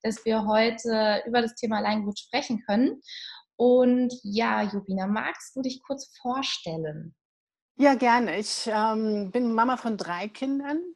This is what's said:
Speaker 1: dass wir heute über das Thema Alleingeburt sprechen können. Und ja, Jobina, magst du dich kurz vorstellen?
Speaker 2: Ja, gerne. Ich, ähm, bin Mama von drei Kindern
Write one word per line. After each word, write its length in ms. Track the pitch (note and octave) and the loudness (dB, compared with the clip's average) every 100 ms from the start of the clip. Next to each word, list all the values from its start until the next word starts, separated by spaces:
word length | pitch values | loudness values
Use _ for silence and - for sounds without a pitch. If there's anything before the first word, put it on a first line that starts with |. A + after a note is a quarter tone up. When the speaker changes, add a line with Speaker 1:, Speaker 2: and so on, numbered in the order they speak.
Speaker 1:
dass 220 | A3+ G#3+ | -4 -4
wir 200 | A3+ A3 G#3 | 0 0 2
heute 760 | G#3+ A3+ A#3 A#3 A3 G#3+ G#3 A#3+ | 4 4 0 -2 2 2 2 0
über 160 | A#3+ | 0
das 120 | A#3 | 0
Thema 240 | - A3+ G#3+ | -4 -2 0
Alleingeburt 400 | G#3 G#3+ G3+ G3+ | 0 0 -2 -8
sprechen 440 | - F4+ D4 G#3+ - | -4 -4 -2 -6 0
können. 340 | G#3 C#4+ A4+ - - - - _ - | 2 2 0 -14 -16 -16 -18 _ 2
Und 560 | B3 B3 B3 B3 B3 A#3+ | 6 6 6 4 2 -2
ja, 400 | G3+ G#3 A3+ G#3+ | -4 -2 0 0
Jobina, 440 | G#3 G3+ G3 F#3+ F#3+ | 0 -4 -4 -4 -2
magst 500 | G#3 C4+ E4+ - C4 | -2 -4 -8 -12 -8
du 60 | |
dich 200 | C4 C4+ - | -6 -8 -8
kurz 280 | C#4 - - | -10 -10 -8
vorstellen? 920 | B3 C4 C4+ - F3 D#3+ D#3 D3+ E3 _ _ _ _ _ _ - | -4 -4 -4 -6 -6 -6 -6 -8 -14 _ _ _ _ _ _ 4
Speaker 2:
Ja, 180 | C#4 | 4
gerne. 440 | C4 B3 A#3+ A3 F3 | 6 4 4 2 -2
Ich, 300 | G#3+ - A#3 | -4 -6 -2
ähm, 580 | G#3+ A3 A3 A3 G#3 G3 | 0 0 0 -2 -2 -2
bin 240 | A#3+ A#3+ | -2 0
Mama 220 | A3+ A#3+ B3 | 2 2 0
von 200 | A#3+ G#3 | -4 -6
drei 320 | E3+ F3 G#3 | -6 -6 -8
Kindern 540 | - C4+ C#4 C#4 D#4 F4+ | -6 -4 -4 -4 -6 -6